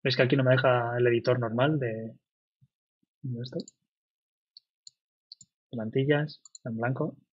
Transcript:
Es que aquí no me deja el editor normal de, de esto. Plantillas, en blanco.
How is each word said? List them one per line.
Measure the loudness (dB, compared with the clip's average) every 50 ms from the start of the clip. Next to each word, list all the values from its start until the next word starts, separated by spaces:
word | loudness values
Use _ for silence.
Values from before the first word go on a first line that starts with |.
Es | -2 -2 2
que | 2
aquí | 2 2 4
no | 2 4
me | 4
deja | 4 4 4 4 2 2 0 -2 0 2
el | 2
editor | 4 2 2 2 2 0 0
normal | 0 -4 0 0 0 2 2 0
de, | -2 -4 -6 -6 -10 -12 -14 _ _ _ _ _ _ _ _ _ _ _ _ _ _ _ _ _ _ _ _ _
de | -10 -8 -8 -8
esto. | -10 -8 -10 -10 -10 -10 _ _ _ _ _ _ _ _ _ _ _ _ _ _ _ _ _ -20 _ _ _ _ _ -20 _ _ _ _ _ _ _ _ -20 _ -20 _ _ _ _ _
Plantillas, | -10 -8 -8 -2 -2 0 2 2 2 2 0 -4 -8 _ _ -20 _ -14 _
en | -8 -6
blanco. | -4 -2 -2 -2 -2 -4 -6 -6 _ _ _